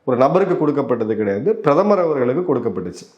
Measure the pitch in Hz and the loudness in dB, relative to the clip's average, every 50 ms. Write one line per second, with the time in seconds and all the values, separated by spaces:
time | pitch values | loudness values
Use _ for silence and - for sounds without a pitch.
0 | _ 135 123 117 131 143 165 185 196 175 170 - 156 147 139 143 135 123 123 113 | _ -2 2 2 4 4 4 2 2 0 0 0 0 0 0 0 -2 -2 -2 -2
1 | 113 107 110 107 107 101 98 104 135 196 220 - - 147 143 165 202 208 208 185 | -2 -2 -2 -2 -2 -2 -2 -2 -2 -2 -2 0 2 2 4 4 4 2 2 2
2 | 175 160 147 135 123 120 131 175 180 165 139 120 117 110 92 92 87 90 - - | 2 0 0 0 0 0 0 -2 0 -2 -2 -2 -2 -4 -6 -6 -8 -10 -10 -14
3 | - - _ | -18 -20 _